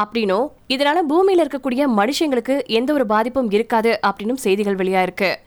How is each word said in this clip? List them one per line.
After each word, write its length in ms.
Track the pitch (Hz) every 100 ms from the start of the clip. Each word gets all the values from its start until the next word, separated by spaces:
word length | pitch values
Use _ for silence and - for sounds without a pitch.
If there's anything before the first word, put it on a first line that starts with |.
அப்படின்னும் 440 | 208 233 208 185 294 - - 262
இதனால 260 | 285 330 311
பூமியில 340 | 320 392 359
இருக்கக்கூடிய 460 | 302 277 269 247 285 214
மனுஷங்களுக்கு 560 | 214 277 320 254 226 277 - 220
எந்த 120 | 262 294
ஒரு 80 | 220
பாதிப்பும் 400 | 214 233 262 233 202
இருக்காது 340 | 226 226 226 220 202
அப்படின்னும் 320 | 196 208 262 208
செய்திகள் 340 | 196 202 190
வெளியாயிருக்கு. 480 | 185 190 180 180 185 -